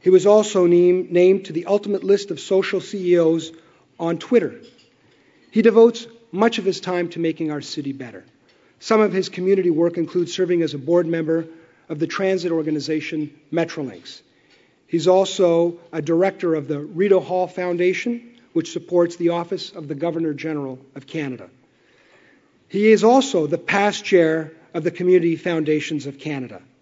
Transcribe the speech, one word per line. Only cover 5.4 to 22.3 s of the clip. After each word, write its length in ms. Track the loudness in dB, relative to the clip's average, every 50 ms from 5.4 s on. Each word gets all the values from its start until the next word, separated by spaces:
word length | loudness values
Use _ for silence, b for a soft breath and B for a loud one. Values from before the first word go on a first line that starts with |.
| b b
He 100 | -2 2
devotes 460 | 4 4 6 8 6 6 6 0 -14 -18 -20 -20 _ _
much 260 | -2 0 0 0 0 0
of 60 | -4
his 160 | -4 -4 -4
time 280 | -6 -4 -4 -4 -4 -4
to 100 | -4 -4
making 320 | -4 -4 -4 -4 -6 -6
our 80 | -6 -8
city 320 | -10 -10 -12 -10 -8 -8
better. 320 | -10 -10 -14 -16 -16 -20 -20 _ _ _ b b b b b b b b
Some 200 | -4 0 2 2
of 120 | 2 2
his 160 | 0 -2 -4 -4
community 420 | -6 -4 0 0 2 2 2 0
work 260 | 2 2 0 0 0
includes 360 | -2 -6 -2 -2 -4 -4 -2
serving 300 | -2 -4 -2 0 0 0
as 120 | 0 -2 -4
a 40 | -8
board 280 | -2 2 2 2 2
member 400 | 0 -2 -4 -2 -2 -2 -2 -2 -6 B B B B B B B B
of 120 | -6 -6
the 80 | -6 -6
transit 420 | -4 -4 -2 -2 -2 -2 -2 -2
organization 880 | -2 -2 -2 -2 -4 -4 -4 -4 -4 -4 -4 -6 -6 -8 -8 -8 -12 _ _ _
Metrolinx. 720 | -4 -4 -4 -4 -6 -10 -10 -10 -12 -16 -20 -20 -20 -20 _ b b b b b b b b b b b b _
He's 180 | -4 0 4
also 720 | 4 4 4 4 0 0 2 2 4 4 4 2 0 -2 -8 -18 -12
a 100 | -10 -8
director 540 | -2 0 2 2 2 0 0 -2 -2 -2 -2
of 100 | -2 -2
the 140 | -6 -8 -8
Rideau 400 | -8 -10 -2 -2 4 4 4 4
Hall 260 | 4 0 -2 -2 -2
Foundation, 960 | -4 -4 -6 -4 -4 -2 0 0 0 0 0 -4 -4 -6 -6 -8 -16 b b b b _
which 180 | -4 -4 -4
supports 420 | -8 -10 -8 0 2 2 2 2 0
the 140 | -2 -2 -2
Office 420 | -2 -2 -4 -6 -8 -8 -8 -12
of 160 | -16 -16 -12
the 80 | -12 -8
Governor 400 | -6 -4 -4 -4 -4 -4 -4 -6
General 460 | -6 -8 -8 -8 -6 -8 -8 -10 -14 -18 _ _
of 100 | -20 -20
Canada. 420 | -10 -8 -8 -8 -8 -10 -12 -14 -20 _ _ _ b b b b b b b b b b b b b